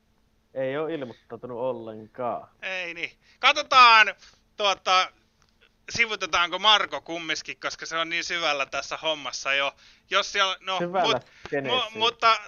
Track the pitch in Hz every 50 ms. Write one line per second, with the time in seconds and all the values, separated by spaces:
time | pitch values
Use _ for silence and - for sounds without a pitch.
0 | _ _ _ _ _ _ _ _ _ _ _ 131 135 131 135 147 160 160 165 151
1 | 135 117 110 _ _ _ 120 110 - 123 123 113 127 131 123 117 113 113 110 107
2 | 110 104 _ - 123 117 104 78 - _ _ _ - 196 190 185 180 170 170 170
3 | 160 - - _ _ _ _ _ - 262 277 294 285 254 277 269 254 240 226 220
4 | 214 202 180 _ - - _ _ _ _ _ - 208 202 185 - _ 202 185 185
5 | 180 147 _ _ _ _ _ _ _ _ _ _ _ _ _ _ _ - - 220
6 | 233 226 214 196 190 160 185 180 175 170 170 185 196 214 214 202 180 160 151 139
7 | - - 165 170 165 160 156 - - - 135 _ - 143 - - 156 139 160 165
8 | 165 165 165 170 160 - 180 170 170 151 147 139 135 - - 139 135 - 156 147
9 | 156 160 156 147 139 123 - - - 139 135 139 143 139 - _ _ - - _
10 | _ _ 180 196 196 - - 202 196 190 185 - - 185 190 180 175 175 180 190
11 | 170 - - 120 - - - - - - 151 143 135 - 240 254 233 214 226 220
12 | 220 233 233 - 240 226 220 214 208